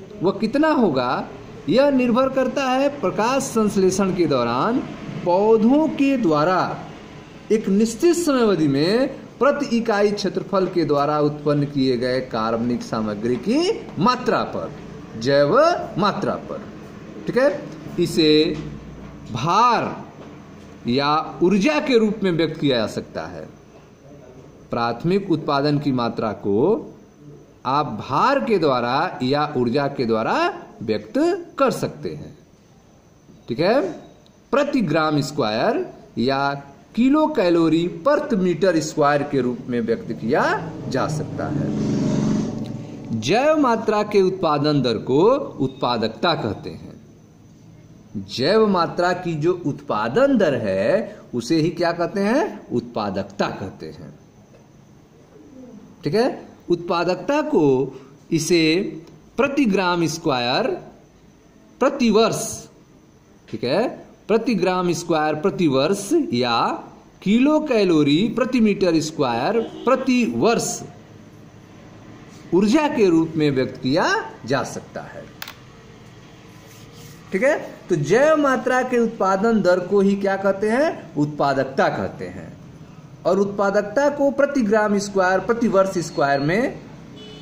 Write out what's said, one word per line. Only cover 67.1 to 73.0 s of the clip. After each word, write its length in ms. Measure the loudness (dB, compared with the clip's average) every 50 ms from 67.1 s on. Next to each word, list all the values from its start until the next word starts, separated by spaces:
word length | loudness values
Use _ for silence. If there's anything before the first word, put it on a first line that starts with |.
| -20 -6 0
किलो 360 | 2 4 4 4 4 4 2
कैलोरी 680 | 2 2 2 2 4 4 4 4 4 4 4 4 2 0
प्रति 320 | 0 -2 -2 0 2 2
मीटर 400 | 4 4 2 2 2 2 2 2
स्क्वायर 600 | 0 -2 -2 -2 -2 0 0 0 -2 0 0 -2 -2 -4 -8 -4 0
प्रति 400 | 0 2 2 2 0 0 2 0 0 0
वर्ष 460 | 0 2 2 2 2 -2 -4 -6 -8 -12 -16 -18 -20 -20 -20 -20 -20 -20 -20 -20 -20 -20 -20 -20 -20 -20 -20 -20 -20 -20 -20 -20 -20 -20 -20 -20 -20 -20 -20 -20 -20 -6 0 2
ऊर्जा 320 | 2 4 4 4 4 2 2
के 200 | 2 4